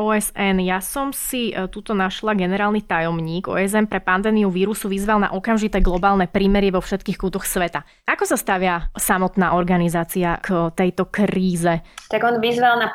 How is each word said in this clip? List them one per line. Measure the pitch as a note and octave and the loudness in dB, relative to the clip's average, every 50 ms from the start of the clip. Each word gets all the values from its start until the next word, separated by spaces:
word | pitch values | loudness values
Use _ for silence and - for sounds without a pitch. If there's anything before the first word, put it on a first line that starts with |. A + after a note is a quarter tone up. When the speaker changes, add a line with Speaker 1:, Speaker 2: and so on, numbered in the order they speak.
Speaker 1:
O | G#3+ G#3+ | 0 0
S | G#3+ G#3+ G#3 - - | 0 0 0 -2 -4
N. | - G3+ G3 F#3+ F#3 | -2 0 2 2 2
Ja | F3+ F#3 F#3 F#3 | 2 0 0 -2
som | F#3+ - - C#4+ C#4 C#4 C4+ | -4 -4 -6 -4 -4 -4 -4
si, | - - - - B3+ A#3+ A3 - | -6 -6 -6 -4 -4 -4 -4 -4
e, | - F#3+ F#3 | -4 -6 -6
tuto | - G#3 G#3 - G#3+ | -8 -10 -6 -4 -2
našla, | G3 F#3+ F#3 F#3+ - - G#3+ G#3+ | 0 0 -2 -2 -4 -2 -2 0
generálny | G3 F#3 F3+ F#3+ G3+ G#3 G#3 G#3+ G#3+ | 0 0 0 0 0 0 0 0 -2
tajomník | G#3 - F#3 E3 E3 E3 E3+ E3 D#3+ D#3+ E3 F3 - | -2 -2 -2 0 0 0 -2 -2 -4 -4 -4 -6 -4
O | - - | -4 -2
S | F3 F#3+ G3 G#3 G#3+ | 0 0 0 2 0
N | G#3+ | 0
pre | G#3+ - F#3 | 0 -2 -2
pandémiu | - F#3 F#3 F#3+ G3 A3 A3 G#3+ G#3 G3 | 0 0 0 0 2 2 2 2 2 2
vírusu | F3 F#3 F#3+ G3+ A3 - - G3+ | 2 2 0 0 0 -2 -4 -4
vyzval | G3 G3 G3+ G#3+ G#3+ G#3 | -4 -2 0 0 2 2
na | G3+ - | 2 0
okamžité | - F#3+ F#3+ A3+ A3+ G#3+ G#3+ G#3+ G#3+ G3+ | -2 -4 -2 0 0 0 0 0 2 2
globálne | G#3+ G3+ F3 F3+ F#3+ G3+ G3 G3 F3+ | 4 4 4 2 2 2 4 4 2
prímerie | E3+ - G3+ G3 G3 G3+ G3+ G3 G3 F#3 | 2 0 2 2 4 4 4 4 2 2
vo | F#3 | 0
všetkých | - - G3+ F#3+ - - F#3 - | -2 -2 -4 -4 -4 -6 -6 -4
kútoch | - F#3+ F3+ F#3+ - | -4 -4 -4 -4 -4
sveta. | - - F#3+ F3 E3+ - D3 - - _ _ _ - | -4 -2 -2 -2 -2 -2 -6 -8 -10 _ _ _ -2
Ako | D4 - G#4 | -2 0 0
sa | F#4+ D4 | 0 0
stavia | A3+ - - G3 F#3 F#3 F#3 F3 E3+ D#3+ - - G#3+ | -2 0 0 0 0 2 0 0 0 -2 -6 -6 -4
samotná | - - G3+ F#3 F#3 F3+ - G3+ F#3 E3 - | -2 0 2 2 2 0 2 2 2 2 2
organizácia | F3 F3 F3 F#3 F3 F3 E3+ E3 E3+ E3 - - F#3+ F3 E3+ E3+ - | 2 2 2 2 2 2 2 0 0 -2 -2 -2 -2 0 0 -2 -2
k | - - F#3+ E3+ E3+ E3 - | -2 -2 0 0 0 0 0
tejto | - F#3 F3+ F3+ - F#3 | 0 0 0 0 0 -4
kríze? | - - G3+ G#3 F#3 F3 F#3 F#3 F#3 F3 E3 E3+ F3 E3 E3 - - - - - - | -2 0 0 0 0 2 0 0 0 0 0 2 0 0 0 -2 -8 -16 -20 -8 -6
Speaker 2:
Tak | G#3+ A3 A3+ | -2 0 0
on | A#3+ A#3+ A3+ | 0 0 0
vyzval | A3 A#3 A#3+ A#3+ B3 A#3+ A#3+ A#3+ | 0 0 2 2 4 4 4 2
na | A3 G#3+ - | 0 0 -2